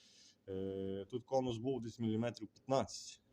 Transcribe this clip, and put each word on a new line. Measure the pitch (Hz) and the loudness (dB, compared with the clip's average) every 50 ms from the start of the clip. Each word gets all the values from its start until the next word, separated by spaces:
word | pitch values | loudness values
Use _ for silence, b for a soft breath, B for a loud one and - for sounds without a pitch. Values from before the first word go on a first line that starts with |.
| B B B B B B B B - | B B B B B B B B -10
Е, | 98 95 95 95 95 95 98 95 95 98 98 98 98 | -6 -4 -2 -2 -2 -2 -2 -2 -2 -4 -4 -6 -4
тут | 127 117 - | -4 -4 -2
конус | - 135 131 127 127 113 | 2 2 4 4 4 0
був | 110 117 135 135 120 | 0 0 0 0 0
десь | 113 113 - - | -2 -6 -4 0
міліметрів | 117 110 110 110 117 120 107 - 107 | 2 2 2 4 2 0 -2 -4 -10
п'ятнадцять | - _ - - - 135 131 101 - - - - - - - _ _ | -12 _ -12 0 4 4 4 4 2 -4 -10 -10 -12 -14 -16 _ _